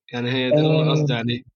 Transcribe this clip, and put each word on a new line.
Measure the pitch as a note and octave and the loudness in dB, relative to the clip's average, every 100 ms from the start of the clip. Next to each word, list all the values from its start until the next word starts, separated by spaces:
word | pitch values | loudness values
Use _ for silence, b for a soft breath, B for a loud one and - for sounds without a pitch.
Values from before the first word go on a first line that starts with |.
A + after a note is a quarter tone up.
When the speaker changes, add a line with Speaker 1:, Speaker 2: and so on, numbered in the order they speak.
| - | -12
Speaker 1:
يعني | B2 A#2+ | -6 -4
هي | C3 B2+ | -2 0
ده | D3+ | 2
اللي | D#3 D#3 | 2 2
أنا | D3+ | 2
Speaker 2:
آه، | |
Speaker 1:
قصدي | D3+ C#3+ | 0 0
عليه. | A#2 A#2+ B2 - | -2 -4 -6 -10